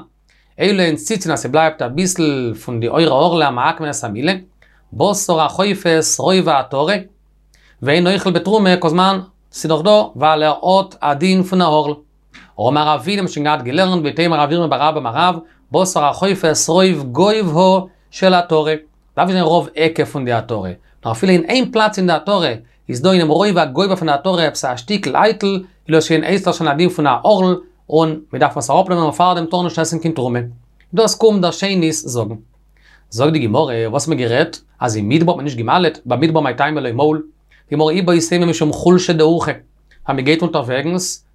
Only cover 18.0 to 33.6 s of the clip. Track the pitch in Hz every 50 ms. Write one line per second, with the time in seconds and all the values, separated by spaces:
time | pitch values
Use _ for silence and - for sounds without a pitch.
18 | _ _ - - 190 190 185 175 175 175 165 156 151 151 156 156 156 _ _ _
19 | _ _ - 139 175 190 185 185 170 156 170 175 147 - - 147 160 160 160 -
20 | 139 - - 143 127 123 120 113 113 - 117 104 95 90 90 - _ _ _ _
21 | - 117 117 - 202 190 185 170 165 180 226 262 247 - - 220 214 214 214 196
22 | 185 180 165 156 - 196 208 190 165 135 113 113 - _ _ _ _ - 127 120
23 | 143 190 190 180 165 151 156 165 202 208 180 175 156 143 127 156 196 196 190 185
24 | 165 156 143 139 - 190 180 170 160 147 - - - 131 123 120 - - 208 202
25 | 202 143 131 143 196 220 220 220 208 196 196 185 185 - _ _ _ - 156 160
26 | 156 - 165 156 156 160 190 190 190 185 160 - 165 151 139 151 180 170 170 -
27 | 151 139 123 - - 196 214 185 185 185 180 180 - - _ _ _ - 151 156
28 | 165 160 156 156 - - - 127 147 139 - 147 127 131 139 175 190 185 185 170
29 | 160 156 151 - 175 180 180 170 165 165 185 180 180 170 - 165 160 160 170 156
30 | - 165 156 - 120 123 120 123 120 120 - - _ _ _ _ _ _ 170 196
31 | 220 208 - - 226 220 208 196 175 170 165 - 190 196 196 180 160 160 156 -
32 | - 139 120 120 107 101 113 107 - _ _ _ _ _ _ _ _ _ _ _
33 | _ _ - 113 135 156 160 151 120 107 104 139